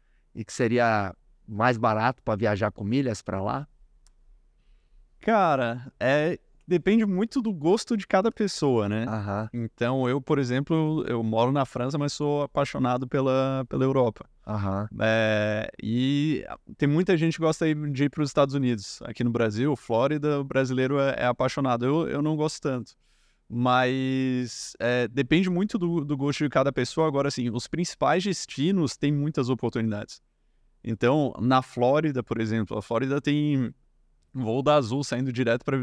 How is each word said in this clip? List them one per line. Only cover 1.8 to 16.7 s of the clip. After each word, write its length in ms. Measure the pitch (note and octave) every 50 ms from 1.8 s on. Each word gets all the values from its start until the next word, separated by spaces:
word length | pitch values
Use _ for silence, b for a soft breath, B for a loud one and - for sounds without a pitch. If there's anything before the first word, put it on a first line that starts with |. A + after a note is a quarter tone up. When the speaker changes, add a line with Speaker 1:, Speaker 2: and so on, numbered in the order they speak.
| A#2 A2+ G#2+ A2 A2+ B2+ - _
Speaker 1:
pra 140 | - A#2 G#2+
viajar 340 | G2+ A2+ G#2 G#2 F#2+ A2 G#2
com 140 | - - G#2
milhas 360 | G2+ B2 C#3 C3+ B2 G#2 -
pra 200 | - - F#2+ F#2+
lá? 280 | F#2+ G#2+ B2 C#3 D3 - _ _ - - _ _ _ _ _ _ _ - - _ _ _ _ _ _ _ - _ _ _ _ - - _ _ -
Speaker 2:
Cara, 720 | - A3 A#3 G#3 F#3 E3 C#3+ C3 B2 A2+ A#2+ B2 B2+ C3+ - -
é, 380 | A#2+ B2+ C#3 D3+ D3+ D#3+ E3+ - _ _ _ _ -
depende 380 | - F3+ E3 - F#3+ G#3+ A#3 A3
muito 340 | G3+ F#3 F3+ A3+ A3+ - C#4
do 120 | G#3 A3+
gosto 440 | F#3+ D3+ D3 E3+ G3+ A3+ - - A#3
de 100 | G3+ -
cada 260 | - - F#3+ G#3 A3+
pessoa, 560 | - - G#3+ - - - D3+ C#3 B2 A2+ G2+ G2+
né? 160 | G#2+ A2 A#2
Speaker 1:
Aham. 420 | B2+ A2 G#2+ G2+ G#2 G2 G#2 A2 G#2+
Speaker 2:
Então, 560 | - A#2+ A2+ G#2+ _ - A#2+ A#2+ C3 C3+ B2+ B2
eu, 120 | C3 C#3+
por 180 | B2+ - D#3 C#3+
exemplo, 680 | C3+ A#2+ B2 C3+ C#3+ - E3 D#3+ D#3 D#3 D#3 D3+ -
eu 160 | - A#2+ A#2
moro 300 | A2+ A2 A2 A2+ A#2+ B2+
na 120 | C#3 C#3+ C3
França, 340 | - - A#2+ B2 C3+ D3 D3
mas 140 | C#3+ C#3+
sou 300 | - - D3 D3 D3 D3
apaixonado 640 | C#3+ - - C#3+ C#3 - - C3+ C3 B2 B2+ B2+ C3+
pela, 580 | B2 - C3+ C3+ C3+ C3 C3+ C3 C3+ C3+ C3 B2+ -
pela 160 | - C3 C3
Europa. 400 | C3+ C3+ C3+ B2 A2+ G#2 - - - _ _ -
Speaker 1:
Aham. 420 | - G#2+ G#2 G2+ G2 F#2+ G2 G#2 G#2+ G2+ G#2
Speaker 2:
É, 720 | G#2+ A2 A2+ A2+ A2 A2 G#2+ G#2+ G#2 G#2+ G#2 G#2+ - - - -
e 640 | - A2 A#2 B2 B2+ C3+ C#3+ C#3+ D3 D#3 C#3+ - - G1+ - - _ -